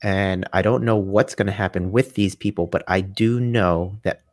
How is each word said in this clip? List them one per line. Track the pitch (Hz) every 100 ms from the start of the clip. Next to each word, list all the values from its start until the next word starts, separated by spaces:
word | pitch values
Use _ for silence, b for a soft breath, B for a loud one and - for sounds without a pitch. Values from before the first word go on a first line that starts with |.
and | 104 95 95 92 -
I | 92
don't | 107 123
know | 117 107
what's | 95 104 - -
gonna | 101
happen | 95 95 92 90
with | 113 135
these | - 98
people, | - 101 - 85
but | 95 -
I | 92
do | 95 98 113 123
know | 120 117 90 85 92 104
that | 90 - _